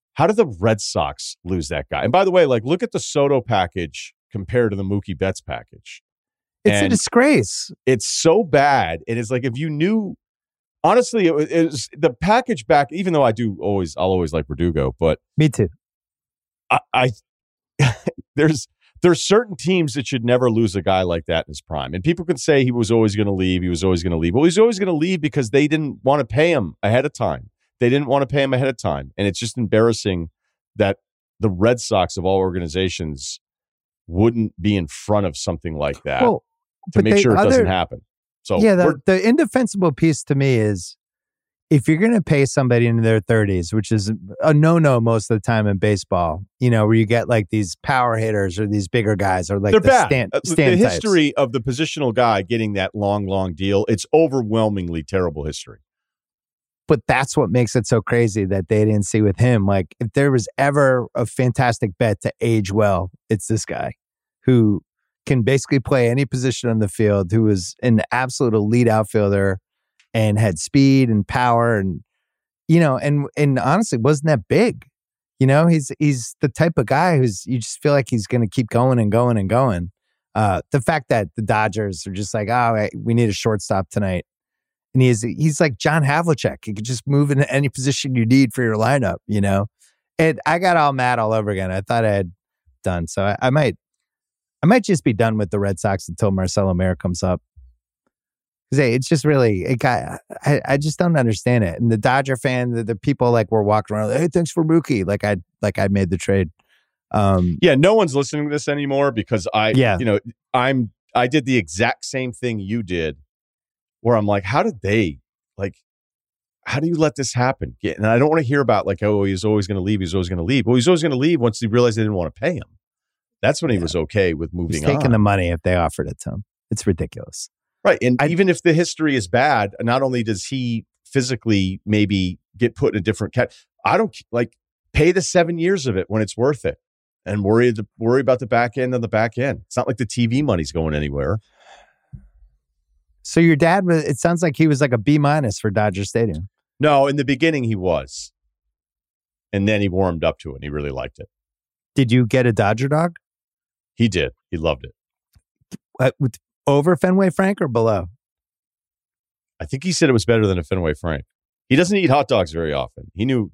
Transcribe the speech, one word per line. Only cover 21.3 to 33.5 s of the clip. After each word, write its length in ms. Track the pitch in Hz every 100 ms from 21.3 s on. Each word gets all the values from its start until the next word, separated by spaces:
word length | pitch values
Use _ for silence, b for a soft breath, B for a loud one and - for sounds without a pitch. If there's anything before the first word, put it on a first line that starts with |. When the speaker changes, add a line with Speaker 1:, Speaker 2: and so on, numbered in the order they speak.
| 82 -
Speaker 1:
in 40 |
his 100 | 76
prime. 320 | - 78 65
And 100 | 87
people 220 | 135 175
can 100 | 165
say 300 | 147 - 143
he 60 | 127
was 200 | 120 107
always 240 | 117 110
gonna 180 | 101 101
leave, 280 | 95 92 90
he 80 | 90
was 140 | 85
always 180 | 95 87
gonna 140 | 87 82
leave. 160 | 85
Well, 100 | 107
he's 160 | 165 175
always 180 | 226 196
gonna 140 | 190
leave 300 | 156 170 180
because 300 | 147 151 113
they 180 | 139 147
didn't 300 | 156 147 -
wanna 220 | 131 147
pay 260 | 123 117 170
him 220 | 156 87 -
ahead 220 | 101 120
of 80 | 143
time. 360 | - 104 67 - _ _ -
They 80 | 120
didn't 180 | 139 143
wanna 200 | 139 127
pay 160 | 143
him 100 | 135
ahead 140 | 127 131
of 80 |
time. 380 | 127 95 71 67 -
And 80 |
it's 140 | 101 92
just 180 | 117 -
embarrassing 760 | 104 110 117 110 107 90 82 _ _ _ _
that 220 | - 98 98 _ _ _ -
the 100 | 101
Red 300 | 90 110 123
Sox 380 | - 101 87 -
of 80 |
all 140 | 90 95
organizations 1000 | 92 90 85 85 92 - 80 69 - - _